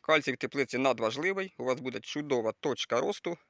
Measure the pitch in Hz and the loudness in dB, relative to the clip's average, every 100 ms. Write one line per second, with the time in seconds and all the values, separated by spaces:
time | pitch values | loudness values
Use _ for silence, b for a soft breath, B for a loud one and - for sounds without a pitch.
0 | - 156 143 123 - 139 131 127 135 120 | 4 2 2 -2 -2 -2 0 2 2 4
1 | 110 120 170 196 190 _ 127 127 127 117 | 0 0 -2 -2 -6 _ -2 -2 -2 -8
2 | - 147 147 131 110 110 151 120 - 120 | -6 -6 0 0 0 -2 -4 -2 0 0
3 | 175 208 - 170 | 0 -2 -6 -8